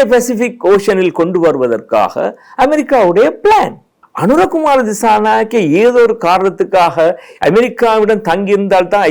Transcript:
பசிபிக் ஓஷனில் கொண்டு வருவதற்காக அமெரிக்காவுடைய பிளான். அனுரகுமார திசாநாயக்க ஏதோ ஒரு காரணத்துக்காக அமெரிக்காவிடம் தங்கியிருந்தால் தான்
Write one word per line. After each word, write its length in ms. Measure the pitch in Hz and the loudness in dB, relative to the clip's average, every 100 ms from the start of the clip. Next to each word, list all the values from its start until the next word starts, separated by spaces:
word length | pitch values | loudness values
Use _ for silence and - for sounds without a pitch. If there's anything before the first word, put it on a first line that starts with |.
| 262 | 2
பசிபிக் 540 | 247 240 226 240 - 175 | 0 0 -4 -6 -4 0
ஓஷனில் 480 | 196 196 190 185 - | 2 2 0 0 -2
கொண்டு 200 | 165 - 165 | -2 0 0
வருவதற்காக 720 | 143 127 113 - 110 92 - - - _ - | 0 -2 -4 -2 -2 0 -2 -6 -8 _ -4
அமெரிக்காவுடைய 640 | 262 302 269 269 185 175 277 - | -2 0 0 0 2 2 0 0
பிளான். 320 | 403 427 - - _ _ _ - | 0 2 0 -8 _ _ _ -4
அனுரகுமார 600 | 175 302 370 330 311 269 220 | 0 2 0 0 0 0 0
திசாநாயக்க 640 | 202 233 208 214 220 220 233 170 160 | -2 0 0 0 0 -2 -2 0 2
ஏதோ 180 | 233 247 233 | 2 4 2
ஒரு 100 | 226 170 | 0 0
காரணத்துக்காக 720 | 185 190 165 185 185 180 139 160 180 - - - | 0 0 -2 -2 0 0 2 -2 -2 -10 -6 0
அமெரிக்காவிடம் 760 | 196 247 233 233 220 208 220 208 | 2 0 0 0 2 0 0 -2
தங்கியிருந்தால் 640 | 175 196 202 196 190 180 | -4 -2 -2 0 0 0
தான் 120 | 208 180 | 0 0